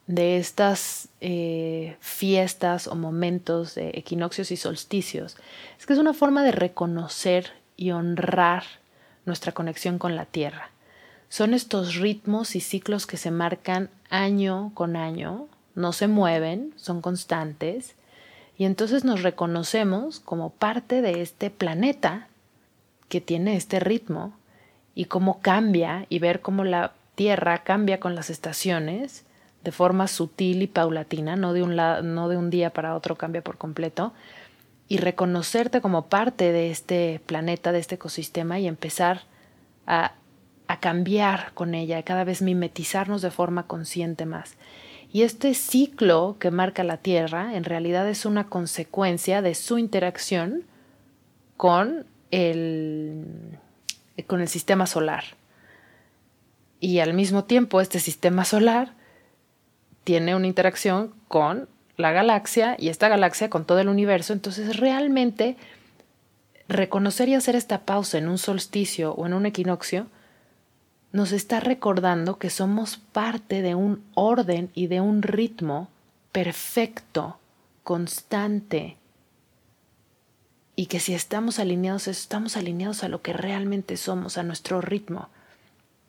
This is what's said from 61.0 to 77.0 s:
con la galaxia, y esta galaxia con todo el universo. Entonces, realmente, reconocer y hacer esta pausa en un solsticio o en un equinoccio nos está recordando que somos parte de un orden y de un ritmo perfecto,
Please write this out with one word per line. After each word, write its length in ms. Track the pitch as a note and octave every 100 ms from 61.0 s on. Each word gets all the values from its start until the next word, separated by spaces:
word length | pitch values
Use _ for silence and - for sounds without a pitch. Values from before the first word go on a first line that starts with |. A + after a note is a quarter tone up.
| A3 - -
con 420 | D#3+ D3+ G3+ C#4 _ _ -
la 160 | E3
galaxia, 640 | E3+ A3 G#3+ G#3+ - A3+ B3
y 120 | D#3+
esta 180 | D#3+ G#3+
galaxia 400 | G3+ F#3 - A3
con 160 | E3+
todo 140 | D#3+ F3+
el 100 | G3
universo. 460 | G3+ G3+ F#3 E3+
Entonces, 420 | G#3 G3+ F#3+ G#3+ A3
realmente, 800 | C4 C4 D4 C4 B3 A3 A3+ B3+ - - - _ _ _ _ _ _ - -
reconocer 600 | F#3+ F#3+ G3+ G3+ G3 B3+
y 60 |
hacer 220 | C4+ B3+ B3
esta 300 | A#3 G3+ -
pausa 320 | G3+ G3 D#3+
en 100 | D#3+
un 80 | F#3
solsticio 760 | G#3 G3 - G#3 G3 - D#3
o 100 | D3+
en 80 | E3+
un 140 | F#3 G#3
equinoccio 600 | G#3 F3+ F3 - F3+ A#3 - _ _ _ _ _ _ _ _ _
nos 200 | G3 G3
está 280 | G3+ - A3+
recordando 760 | B3 B3+ G#3+ F#3 F3+ F3 E3+ G3
que 120 | F3+
somos 480 | - F#3+ G#3 G#3+ -
parte 640 | - G#3+ A3 A3+ - G3
de 120 | F#3
un 300 | F3 G3+ G3+ -
orden 580 | - G#3 B3 F3+ F3 F3+
y 140 | - F3+
de 120 | F3+
un 220 | G3+ G#3+
ritmo 640 | G#3 G3+ A3+ A3+ D#3+ C#3+ F#3 _ _ _ _
perfecto, 1080 | F#3+ F3 E3 - - A3+ A3+